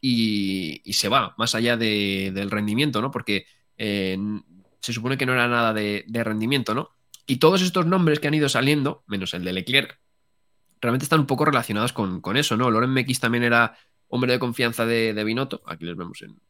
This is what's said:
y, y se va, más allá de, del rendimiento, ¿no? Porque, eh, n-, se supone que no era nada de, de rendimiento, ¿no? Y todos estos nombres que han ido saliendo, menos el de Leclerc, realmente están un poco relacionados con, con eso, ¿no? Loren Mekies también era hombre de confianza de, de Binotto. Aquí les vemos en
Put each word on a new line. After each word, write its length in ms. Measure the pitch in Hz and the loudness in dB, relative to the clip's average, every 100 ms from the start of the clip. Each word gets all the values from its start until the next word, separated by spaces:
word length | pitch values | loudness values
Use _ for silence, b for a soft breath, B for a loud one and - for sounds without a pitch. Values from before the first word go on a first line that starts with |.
y, 800 | 131 120 110 107 98 95 82 73 | 2 2 2 2 0 -2 -4 -8
y 120 | - | -6
se 160 | 104 101 | -2 2
va, 240 | 135 104 - | 2 2 -2
más 180 | 113 | -2
allá 220 | 110 120 117 | 0 2 2
de, 560 | 113 104 101 98 95 | 2 2 0 0 -2
del 160 | 95 101 | -4 -4
rendimiento, 520 | 107 104 110 147 110 | -2 -2 0 0 0
¿no? 80 | 123 | -2
Porque, 340 | 123 - 101 - b _ _ | -4 -4 -4 -4 b _ _
eh, 380 | 110 101 95 | -4 -2 -2
n-, 280 | 95 104 107 - 90 _ _ | -2 -4 -6 -12 -20 _ _
se 140 | - | -8
supone 240 | 117 117 135 | -6 -4 -2
que 80 | 131 | 0
no 80 | |
era 120 | 127 120 | 2 2
nada 280 | 120 113 | 2 2
de, 300 | 107 104 101 - | 0 -2 -4 -4
de 160 | 117 | -4
rendimiento, 500 | 110 107 113 139 113 | -2 -2 0 0 0
¿no? 140 | 117 147 _ _ - - | -4 -4 _ _ -20 -4
Y 100 | 127 | 4
todos 240 | 160 190 | 4 4
estos 240 | 185 180 | 2 0
nombres 340 | 165 185 165 147 | 2 4 4 2
que 100 | 151 | 0
han 60 | |
ido 140 | 151 143 | 2 2
saliendo, 560 | 117 131 147 139 - _ | 2 2 2 0 -4 _
menos 280 | 101 92 | -6 -6
el 100 | 87 | -6
de 80 | 90 | -4
Leclerc, 480 | 92 92 135 - - _ _ _ _ _ _ _ _ | -4 0 0 0 -12 _ _ _ _ _ _ _ _
realmente 240 | 120 123 | -2 0
están 160 | 143 160 | 2 2
un 60 | 143 | 2
poco 180 | 127 | 2
relacionados 480 | 151 135 110 104 120 | 2 2 0 -2 -2
con, 300 | - 98 92 | -2 -4 -4
con 160 | - 120 | -2 -2
eso, 180 | 143 113 | 0 0
¿no? 140 | 127 | 2
Loren 200 | 110 127 | 2 2
Mekies 300 | 131 127 127 | 0 0 0
también 240 | 120 120 | 0 2
era 320 | 120 117 117 b b _ _ | 4 4 2 b b _ _
hombre 220 | 123 127 | -2 2
de 60 | 123 | 2
confianza 480 | 123 120 120 113 117 | 0 0 -2 0 0
de, 260 | 117 113 | 2 0
de 100 | 107 | 0
Binotto. 380 | 107 117 131 - - | -2 -2 -4 -6 -12
Aquí 180 | 85 | -10
les 120 | 85 82 | -10 -8
vemos 260 | 87 - | -10 -12
en 160 | 52 52 | -18 -20